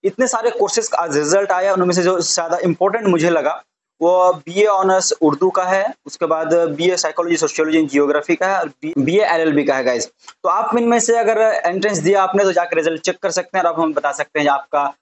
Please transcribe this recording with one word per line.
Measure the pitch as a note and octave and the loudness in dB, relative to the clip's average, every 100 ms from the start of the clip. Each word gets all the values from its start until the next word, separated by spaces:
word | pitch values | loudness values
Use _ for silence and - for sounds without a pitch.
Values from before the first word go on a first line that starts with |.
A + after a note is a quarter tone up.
इतने | F#3+ F#3+ B3+ | -4 -2 -2
सारे | A#3 A3+ | 0 -2
कोर्सेज | A#3 G3+ A#3+ G#3+ | 0 -2 -2 -4
का | - | -4
आज | E3+ C#3+ | -2 -2
रिजल्ट | D3+ F#3+ G3 | 0 0 0
आया, | F#3 G3 | 0 0
उनमें | F#3 F3+ F3+ | 0 0 2
से | |
जो | F3 F#3 | 0 0
ज़्यादा | E3+ - D#3+ F3 | -2 -4 -2 -2
important | F#3 E3 F#3+ A3 G#3 | -2 0 0 0 0
मुझे | E3+ E3+ | 2 2
लगा | E3+ C#3+ E3 - _ _ _ | 0 -2 -6 -12 _ _ _
वो | E3 F3+ F3+ | 2 4 2
बीए | E3+ D#3 F3+ G#3+ | 0 -4 0 2
Honours | G3 F#3+ F#3+ F#3 - | 2 2 2 0 0
उर्दू | D#3 E3 F#3 | 0 2 0
का | F#3 | 0
है, | F#3 F#3+ G#3 - - | 0 0 -2 -6 -20
उसके | - D#3+ | -6 -2
बाद | D#3+ D#3+ | -2 2
बीए | E3+ E3 D3 E3+ F3 | 2 0 0 0 0
Psychology, | D#3+ D#3 E3+ E3 | -2 -4 -2 0
Sociology | D3+ - D#3 D#3+ | -2 -2 0 2
and | D3+ | 2
Geography | C#3 C#3+ D3 D3 E3 | 2 2 0 0 -2
का | F#3 | 0
है | G3 | -2
और | D#3+ | -4
बी-, | - D3+ E3 | -8 -6 -2
बीए | C3+ F#3+ G#3+ | 0 2 2
एलएलबी | E3 D#3+ D3 | 0 2 0
का | C#3 C3+ | 0 0
है | |
guys। | B2+ A#2+ G#2+ _ - - | 0 -2 -4 _ -20 -8
तो | F3 | -2
आप | F#3 A3 A3+ | -2 -2 0
इनमें | A#3 A#3 | 2 0
से | - A#3 | 2 0
अगर | A3 A3 A3 - E3+ | 2 2 2 0 -2
entrance | F#3 G3+ F#3+ | -2 -2 -2
दिया | D3+ G3 | 0 2
आपने | F#3+ G3 | 2 2
तो | G3 | 2
जाकर | F3 F3 E3 | 4 2 2
result | D#3 D#3+ | 0 -2
चेक | - F3+ | -4 -2
कर | G3 | -4
सकते | E3+ F3 F#3+ | -4 -4 -2
हैं | F3 | 0
और | |
आप | E3 | 0
हमें | E3 | 0
बता | D3 C#3+ | 0 -2
सकते | C#3 D3 D3+ | -4 -6 -2
हैं | D3 | 0
कि | |
आपका | C#3 - D3 C#3 - | 0 -2 -2 -2 -6